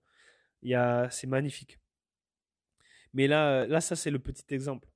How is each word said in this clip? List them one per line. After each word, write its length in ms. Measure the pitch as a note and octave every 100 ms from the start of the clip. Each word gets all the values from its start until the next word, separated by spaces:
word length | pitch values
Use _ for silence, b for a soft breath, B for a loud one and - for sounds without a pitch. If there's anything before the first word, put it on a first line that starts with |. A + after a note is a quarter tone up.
| b b b b b _
Il 80 | B2
y 60 | B2
a... 340 | B2 A#2+ B2
c'est 180 | - C3
magnifique. 520 | C3 C#3+ - - - _ _ _ _ _ _ _ _ _ _ b b b
Mais 140 | C3 C3+
là, 380 | D3+ D3 C3+ A#2
là, 160 | D#3
ça, 140 | - E3+
c'est 160 | D#3
le 80 | C#3+
petit 340 | - - -
exemple. 340 | C#3 C#3 B2 -